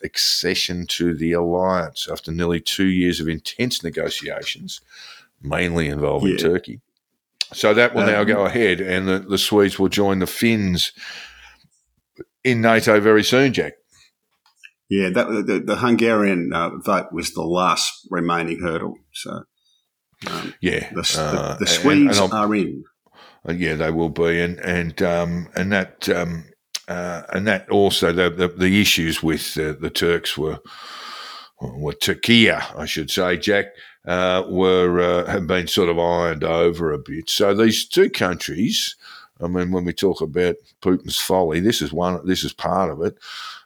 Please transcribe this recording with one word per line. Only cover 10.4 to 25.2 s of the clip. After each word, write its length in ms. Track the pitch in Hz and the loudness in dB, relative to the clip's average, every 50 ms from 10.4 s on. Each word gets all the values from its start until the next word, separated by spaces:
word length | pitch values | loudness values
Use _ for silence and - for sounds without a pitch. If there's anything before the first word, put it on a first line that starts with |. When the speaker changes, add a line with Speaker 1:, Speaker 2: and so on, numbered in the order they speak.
| - 117 113 110 104 95 90 85 - - - - - - - - - - - - - - - _ _ _ _ _ _ _ _ _ _ _ _ - - _ _ _ - | 2 2 2 2 2 0 0 0 -2 -2 -6 -10 -16 -16 -16 -16 -18 -20 -20 -20 -20 -20 -20 _ _ _ _ _ _ _ _ _ _ _ _ -20 -20 _ _ _ 0
Speaker 1:
in 200 | 131 123 117 113 | 0 2 4 4
nato 360 | 113 113 113 107 117 107 107 | 4 4 4 6 6 6 6
very 220 | 101 110 110 107 104 | 6 6 6 6 6
soon, 300 | - - 127 139 139 113 | 4 4 4 4 4 2
Jack. 220 | - 80 73 - _ _ _ _ _ - _ _ _ _ _ _ _ _ _ _ _ - - _ _ _ - | 0 -2 -4 -6 _ _ _ _ _ -20 _ _ _ _ _ _ _ _ _ _ _ -20 -20 _ _ _ -2
Speaker 2:
Yeah, 220 | 98 98 95 92 | 0 0 0 2
that, 180 | 90 120 120 - 107 107 98 | 2 0 0 0 0 -2 -2
the, 160 | - 101 90 80 | 0 -2 -2 0
the 120 | 104 104 | -2 -2
Hungarian, 760 | - 123 123 120 110 117 117 113 107 101 98 98 90 85 - - | 2 4 4 4 4 4 4 4 4 4 2 2 0 -2 -2 -2
uh, 180 | 82 85 85 - - - | -2 -2 -4 -6 -6 -4
vote 280 | - 101 90 - - - | -2 -2 -2 -2 -4 -6
was 200 | 82 82 - - | -8 -6 -6 -6
the 100 | 87 82 | -6 -4
last 640 | 80 87 90 92 90 82 - - - - - - - | -2 0 0 2 2 2 0 -2 -4 -6 -8 -10 -8
remaining 500 | 95 87 85 85 85 85 85 82 85 85 | -6 -4 -2 -2 -2 -2 -2 -4 -6 -6
hurdle. 360 | 90 85 80 85 92 95 - - _ _ - | -4 -4 -4 -4 -6 -8 -12 -14 _ _ -16
So, 320 | - - - - - - _ _ _ _ _ _ _ _ _ _ _ _ _ _ - - | -14 -12 -12 -12 -14 -14 _ _ _ _ _ _ _ _ _ _ _ _ _ _ -14 -12
um, 280 | - 85 85 - - - - | -10 -8 -8 -10 -10 -10 -4
Speaker 1:
Yeah, 280 | - 90 - - - - | -4 -2 -2 -2 -4 -6
Speaker 2:
the, 120 | - 90 82 | -8 -6 -4
the, 180 | - - 80 | -2 -2 -2
Speaker 1:
uh, 340 | 78 76 78 - 71 73 71 | -2 -2 -2 -2 -2 -4 -4
Speaker 2:
the 60 | - | -4
Speaker 1:
and, 80 | 101 - | -2 0
Speaker 2:
Swedes 500 | - 85 87 143 147 147 143 139 107 101 | 0 2 4 4 6 6 6 6 6 4
Speaker 1:
and 140 | 98 92 107 | 2 2 2
I'll 100 | 107 104 | 0 0
Speaker 2:
are 80 | 104 107 | 0 0
in. 300 | 104 90 80 71 69 - - _ _ _ _ _ - - - _ _ - - | 0 -2 -2 -4 -10 -14 -18 _ _ _ _ _ -20 -20 -20 _ _ -8 -6
Speaker 1:
Uh, 40 | 85 | -4
yeah, 220 | 87 87 80 78 | -2 -2 -2 0
they 160 | 76 80 80 | 0 0 0
will 180 | 82 82 82 82 | 0 0 0 0
be, 300 | 73 85 85 85 85 85 | 0 0 0 2 2 2
and, 180 | 85 87 90 - | 0 -2 -4 -4
and, 400 | - 90 87 87 87 82 76 - 95 | -4 -2 -2 -2 -2 -4 -2 -2 0
um, 460 | 87 85 85 | 0 0 0